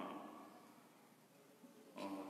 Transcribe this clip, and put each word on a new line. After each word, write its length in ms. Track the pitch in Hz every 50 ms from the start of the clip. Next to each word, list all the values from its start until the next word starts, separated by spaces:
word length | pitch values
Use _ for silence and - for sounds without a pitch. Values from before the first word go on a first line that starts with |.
| 92 - - - - - - - - - - - - - - - - - - - - - - - - - - - - - - - - - - - - - - -
અ, 20 | 98 - 98 - -